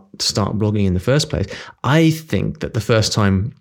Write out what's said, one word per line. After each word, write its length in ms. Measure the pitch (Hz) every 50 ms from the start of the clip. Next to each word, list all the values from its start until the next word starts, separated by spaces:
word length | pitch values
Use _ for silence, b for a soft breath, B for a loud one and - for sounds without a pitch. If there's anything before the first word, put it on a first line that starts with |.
| - _ - -
to 80 | -
start 320 | - - 113 98 95 92 101
blogging 260 | 110 104 104 104 98
in 80 | 95 90
the 80 | 90
first 300 | - 120 135 151 147 -
place. 160 | - 85 98 - B B B B B B -
I 260 | 120 143 160 165 160
think 500 | 156 160 - - 107 95 101 104 - -
that 140 | - - -
the 80 | 117 -
first 320 | - 117 110 107 - -
time 400 | 113 101 98 98 92 101 - - -